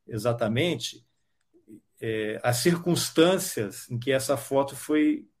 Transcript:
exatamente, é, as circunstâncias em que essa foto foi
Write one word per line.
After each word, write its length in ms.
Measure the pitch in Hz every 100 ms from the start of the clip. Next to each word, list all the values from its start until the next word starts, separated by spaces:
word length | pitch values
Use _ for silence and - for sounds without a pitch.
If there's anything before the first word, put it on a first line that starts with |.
| -
exatamente, 1000 | 113 117 120 110 117 170 143 - - _ _ _ _ _ _ _ 107 _ -
é, 400 | 113 110 107 110
as 140 | 123 120
circunstâncias 1300 | 175 170 175 165 - - 170 190 190 - 101 - -
em 100 | 123
que 120 | 135
essa 260 | 131 127 135
foto 380 | - 139 139
foi 540 | 139 - 151 151 151 - _